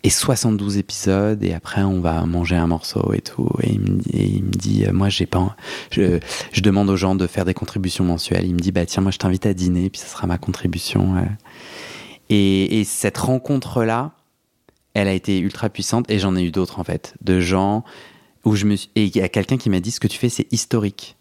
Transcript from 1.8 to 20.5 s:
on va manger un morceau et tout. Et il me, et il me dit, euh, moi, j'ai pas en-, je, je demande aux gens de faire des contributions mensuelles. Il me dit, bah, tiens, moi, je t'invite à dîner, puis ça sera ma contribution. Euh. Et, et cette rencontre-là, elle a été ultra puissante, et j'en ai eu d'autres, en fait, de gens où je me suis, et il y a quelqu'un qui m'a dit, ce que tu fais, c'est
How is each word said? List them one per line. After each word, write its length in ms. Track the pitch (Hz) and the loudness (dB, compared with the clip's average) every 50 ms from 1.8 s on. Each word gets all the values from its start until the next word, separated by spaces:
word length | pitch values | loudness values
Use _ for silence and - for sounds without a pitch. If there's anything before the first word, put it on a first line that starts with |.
| 98 | 2
on 160 | 98 95 92 | 2 2 2
va 260 | 87 85 82 82 85 | 2 2 0 2 0
manger 300 | 85 85 87 85 85 90 | 0 0 0 0 2 2
un 120 | 87 82 85 | 2 2 2
morceau 440 | 85 82 - - - - - - - | 0 0 -2 -4 -2 -2 0 0 0
et 60 | - | -2
tout. 300 | - - - - - - - - | -2 -6 -6 -2 -2 -2 0 0
Et 120 | - - 107 | 0 0 0
il 80 | - | 0
me, 180 | 50 50 50 - - - - | 2 0 0 0 -2 -2 0
et 140 | - 50 50 | 2 2 2
il 180 | 50 50 95 | 2 0 0
me 60 | - | 0
dit, 340 | - 95 95 101 104 104 101 | -2 -2 0 0 2 2 2
euh, 80 | - - | 2 2
moi, 160 | 92 98 101 | 2 2 2
j'ai 160 | 98 - 92 | 2 0 -2
pas 140 | - - 90 | 0 0 0
en-, 120 | 90 101 - - - - - - - - | 0 0 -2 -8 -14 -12 -12 -12 -10 -4
je, 280 | - - 98 92 87 82 - - - - - - - | 0 2 2 4 2 0 -2 -4 -10 -10 -10 -4 -4
je 80 | - | 2
demande 280 | 92 104 95 98 101 98 | 2 4 4 4 4 4
aux 60 | 98 | 2
gens 200 | 92 95 95 92 | 2 2 2 2
de 120 | 95 92 85 | 2 0 0
faire 160 | - - 92 | 0 -2 0
des 100 | 90 92 | 0 0
contributions 520 | - - - - 104 92 92 - - 95 | -2 -4 -6 -4 -2 -2 -2 0 0 0
mensuelles. 400 | 90 85 85 - - - - 95 | 0 0 0 -2 -2 0 0 2
Il 80 | 92 87 | 2 0
me 60 | 87 | 2
dit, 120 | 82 95 | 0 2
bah, 140 | 90 92 85 | 2 0 0
tiens, 180 | - - - 95 | 0 0 0 0
moi, 80 | 98 | 0
je 60 | 95 - | 0 0
t'invite 280 | - 98 90 92 - | 0 0 0 2 0
à 80 | 107 98 | 0 0
dîner, 360 | 90 92 90 90 90 90 98 | 2 0 2 2 2 0 -2
puis 100 | - - | -4 -8
ça 80 | - - | -16 -16
sera 180 | - - - | -12 -6 -4
ma 120 | 92 87 87 | -2 -2 -2
contribution. 800 | - - 92 - - 90 85 87 - - - 101 98 92 92 92 | -2 -4 -6 -2 -2 -4 -4 -4 -6 -2 0 2 2 2 2 0
Euh. 80 | 92 92 104 107 _ - - - - - - - - - - - - - - - _ _ | 0 -2 -4 -8 _ -20 -20 -20 -20 -20 -18 -18 -16 -16 -18 -18 -18 -20 -20 -20 _ _
Et, 500 | 110 104 101 98 98 95 95 - - 110 | 2 4 4 4 4 2 2 2 2 0
et 60 | 104 | 0
cette 320 | - - - - 104 - - | 0 -4 -2 -2 -2 -2 -2
rencontre-là, 960 | - - 127 131 - - 143 135 127 - - 127 113 110 110 117 135 156 - _ _ _ _ _ _ _ _ _ _ _ _ _ _ _ _ | -2 0 -2 -2 0 -2 -2 -2 -2 -2 -2 0 0 0 0 -2 -4 -6 -10 _ _ _ _ _ _ _ _ _ _ _ _ _ _ _ _
elle 160 | 104 101 98 | 0 0 2
a 40 | 95 | 0
été 240 | 92 - - 101 95 | 0 0 0 0 0
ultra 320 | 87 98 - - - 104 | 0 -2 -4 -4 -6 -6
puissante, 400 | - - 98 - - 117 123 - | -4 -4 -4 -2 0 -2 0 0
et 80 | 107 101 | 0 0
j'en 200 | 92 98 92 92 | 2 2 2 2
ai 60 | 90 | 0
eu 80 | 87 | 0
d'autres, 280 | 80 95 92 - - - | 0 0 -2 -2 -4 -8
en 60 | 85 | -6
fait, 280 | - 87 82 _ - - - | -4 -6 -6 _ -10 -20 -10
de 220 | - 95 92 92 | -2 2 2 2
gens 420 | 90 85 95 95 95 98 104 113 120 - - - - - - - _ _ _ _ _ | 2 2 2 2 2 2 0 0 -2 -6 -18 -20 -20 -20 -20 -20 _ _ _ _ _
où 100 | 110 107 | 2 2
je 100 | 101 98 104 | 2 2 2
me 100 | 104 98 | 0 0
suis, 120 | - - _ | -2 -4 _
et 80 | 110 107 | 0 0
il 140 | 98 - 110 | 2 2 2
y 40 | |
a 60 | 95 90 | 0 2
quelqu'un 300 | - 107 98 - 135 127 | 0 0 0 0 0 0
qui 120 | - 113 | 2 0
m'a 120 | 98 92 | 0 0
dit, 100 | 87 107 | 0 -2
ce 80 | 123 - | -6 -2
que 80 | - 110 | -2 -2
tu 100 | - - | -2 0
fais, 120 | - 120 | -2 -2
c'est 180 | - - - - | 0 -2 -4 -2